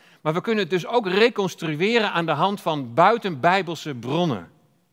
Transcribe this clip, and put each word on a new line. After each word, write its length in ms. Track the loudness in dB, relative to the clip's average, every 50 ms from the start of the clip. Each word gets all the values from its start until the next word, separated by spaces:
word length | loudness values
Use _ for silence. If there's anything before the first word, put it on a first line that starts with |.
| _ _ -18 _
maar 120 | -4 -2 -2
we 80 | -2
kunnen 220 | -2 -2 0 0 0
het 80 | 0
dus 160 | -2 -2 -2
ook 200 | 0 0 0 0
reconstrueren 1080 | 2 2 4 4 4 2 2 -2 -4 -4 -6 -6 -4 -2 0 0 2 2 2 0 0 0
aan 140 | -2 0
de 60 | 0 0
hand 280 | 2 0 0 0 -2
van 340 | -4 -4 -4 -4 -4 -2 2
buitenbijbelse 1000 | 4 6 6 4 2 0 -4 -4 0 2 2 2 2 0 -2 -6 -8 -8 -10 -10
bronnen. 560 | -8 -6 -4 -2 0 0 0 0 -2 -6 -10 _ _ _ _ _ _ _ _